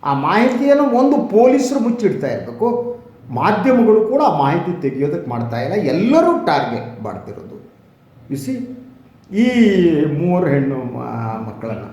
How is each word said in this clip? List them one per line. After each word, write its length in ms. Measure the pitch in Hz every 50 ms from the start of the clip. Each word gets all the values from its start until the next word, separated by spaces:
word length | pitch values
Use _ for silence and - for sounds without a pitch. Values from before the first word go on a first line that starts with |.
| -
ಆ 100 | 143 139
ಮಾಹಿತಿಯನ್ನು 760 | 135 139 151 180 214 240 262 247 233 285 285 285 285 294 269
ಒಂದು 380 | 233 240 262 285 285 254 - -
ಪೊಲೀಸರು 520 | 196 214 240 262 269 277 - - 277 269
ಮುಚ್ಚಿಡ್ತಾ 460 | 226 240 226 - 220 190 139 131 143
ಇರಬೇಕು, 720 | 135 117 110 - 117 117 - 214 240 233 240 240 240 - - - - - - - 123
ಮಾಧ್ಯಮಗಳು 720 | 127 120 139 185 208 208 - 262 254 240 226 214 214 220
ಕೂಡ 220 | 214 214 247 285 302
ಆ 160 | 240 165 147
ಮಾಹಿತಿ 420 | 139 139 151 175 175 185 175 160
ತೆಗೆಯೋದಕ್ಕೆ 500 | 139 135 127 131 139 147 151 175 - 123
ಮಾಡ್ತಾ 300 | 120 117 117 117 113 117
ಇಲ್ಲ. 140 | 127 143 180
ಎಲ್ಲರೂ 720 | 208 185 - 131 165 202 240 285 320 330 339 339 - -
ಟಾರ್ಗೆಟ್ 560 | - 156 139 143 - 120 104 - - - - 107
ಮಾಡ್ತಿರೋದು 680 | 107 95 92 - - 101 - - - - 107 - - _ _ _ _ _ _ _ _ _ - - -
you 100 | 139 139
see, 240 | - 254 262 240 - - - - - - - - - - _ - _ _ 185
ಈ 140 | 202 233 247 254 240 226 208 196 185 180 170 160 147 151
ಮೂವರು 420 | 147 143 143 170 180 180 180 180
ಹೆಣ್ಣು 300 | 151 139 139 135 135 135
ಮ-, 680 | 131 127 120 123 123 123 120 117 117 113 110 110 113 113
ಮಕ್ಕಳನ್ನ. 380 | 110 - - 113 113 107 - - -